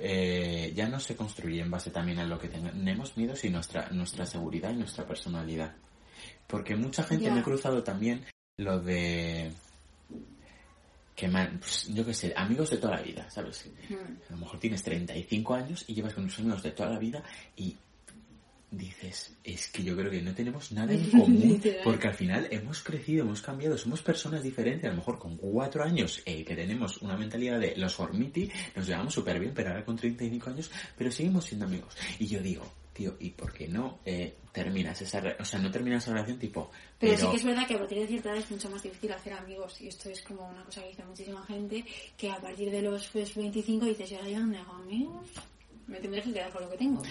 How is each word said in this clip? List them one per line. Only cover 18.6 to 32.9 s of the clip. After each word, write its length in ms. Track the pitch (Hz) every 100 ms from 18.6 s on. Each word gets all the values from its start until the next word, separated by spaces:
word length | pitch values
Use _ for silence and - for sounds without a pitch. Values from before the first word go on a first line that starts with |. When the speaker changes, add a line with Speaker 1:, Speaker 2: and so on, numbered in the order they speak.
| -
Speaker 1:
dices, 640 | 98 95 - 92 - - -
"Es 240 | - 92 -
que 160 | -
yo 120 | 90 90
creo 140 | 101
que 140 | 95
no 100 | 87
tenemos 380 | 95 120 135 -
nada 200 | 107 113
Speaker 2:
<laughs> 0 |
Speaker 1:
en 180 | 160 208
común", 280 | 240 208 113
Speaker 2:
Literal. 420 | - 190 214 196
Speaker 1:
porque 240 | 113 110 110
al 80 | 98
final 320 | 90 95 -
hemos 320 | 107 107 160
crecido, 420 | - 156 - 156 117
hemos 180 | 104
cambiado, 340 | - 135 151 139
somos 240 | - 160
personas 400 | - 160 147 156
diferentes. 440 | 131 131 117 151 123
A 40 |
lo 60 | 90
mejor 220 | 87 117
con 180 | 85 82
cuatro 460 | 95 110 135 147
años, 400 | 151 165 92 - -
eh, 180 | 80
que 120 | 78 80
tenemos 420 | 90 117 104 -
una 120 | 104 95
mentalidad 440 | 107 117 123 120
de 160 | 101 -
los 160 | 92
Formiti, 560 | - 90 95 139 - - - - -
nos 120 | 92
llevamos 260 | 90 123
súper 260 | - 92 78
bien, 140 | 101
pero 160 | - 95
ahora 160 | 92 110
con 100 | 113
treinta 280 | 117 117
y 80 | 117
cinco 180 | 120 123
años, 220 | 131 160 - - -
pero 140 | 123
seguimos 340 | - 165 185 -
siendo 220 | 104 98
amigos. 280 | 180 - - - -
Y 80 | 104
yo 140 | 101
digo, 240 | - - - - -